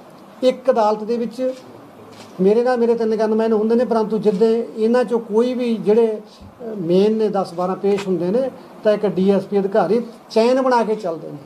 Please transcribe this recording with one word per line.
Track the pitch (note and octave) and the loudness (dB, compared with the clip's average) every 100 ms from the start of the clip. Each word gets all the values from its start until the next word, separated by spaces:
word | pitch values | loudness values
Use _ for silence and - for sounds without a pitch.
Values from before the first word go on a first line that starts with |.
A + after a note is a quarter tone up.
| - - - - | -20 -20 -20 -2
ਇੱਕ | C4 B3+ C4+ | 0 2 0
ਅਦਾਲਤ | A3+ G#3+ G#3+ | 2 0 0
ਦੇ | G#3+ A#3 | -4 -4
ਵਿੱਚ | A#3 B3+ C4 B3+ - - - - - - - - | -4 -4 -6 -6 -14 -20 -20 -20 -20 -20 -14 0
ਮੇਰੇ | F#3+ A3+ | 2 4
ਨਾਲ | B3 B3 | 2 2
ਮੇਰੇ | A#3 A#3 | 2 0
ਤਿੰਨ | A3 G#3+ | 0 0
ਗਨਮੈਨ | A3 A3 A3+ | 0 0 2
ਹੁੰਦੇ | G#3+ A3 A#3 | 0 2 0
ਨੇ, | B3+ | 2
ਪਰੰਤੂ | A3+ G#3+ A3 | 0 0 0
ਜਿੱਦੇ | G3+ F#3+ A3+ A#3 A#3 A3+ | 0 2 2 2 -4 -2
ਇਹਨਾਂ | A3 B3 | 2 2
ਚੋਂ | A#3+ A3+ | 0 -2
ਕੋਈ | A3+ G#3+ B3 | 0 0 0
ਵੀ | B3 A#3+ G#3+ | -2 -2 0
ਜਿਹੜੇ, | F3 A3+ A3+ | 2 2 2
ਅਹ, | G#3+ - - - - A#3 G#3 | -2 -12 -20 -20 -16 -12 -8
ਮੇਨ | E3 F#3 G#3+ A3 | 0 2 4 2
ਨੇ | G#3+ | 0
ਦਸ | F#3+ F3+ | -2 -4
ਬਾਰਾਂ | F3 F#3 F#3 | -4 -6 -2
ਪੇਸ਼ | G3+ G3 F#3 | 0 0 -2
ਹੁੰਦੇ | E3+ F3 | -2 0
ਨੇ, | A#3+ C4 - - - | -2 -2 -8 -18 -4
ਤਾਂ | G#3+ | 0
ਇੱਕ | G#3 G#3 | 0 0
ਡੀ | E3+ G3 | 2 2
ਐਸ | F#3+ F#3+ | 2 0
ਪੀ | G3+ | -2
ਅਧਿਕਾਰੀ | F#3+ A3 E3+ A#3 A#3 - - | 0 0 2 0 -2 -14 -4
ਚੈਨ | A3 A#3 C4 | 0 2 2
ਬਣਾ | C4 A#3+ | 2 0
ਕੇ | G#3 G#3+ | 0 -4
ਚੱਲਦੇ | F3+ D#3+ D#3 | -6 -8 -10
ਨੇ | D3 | -16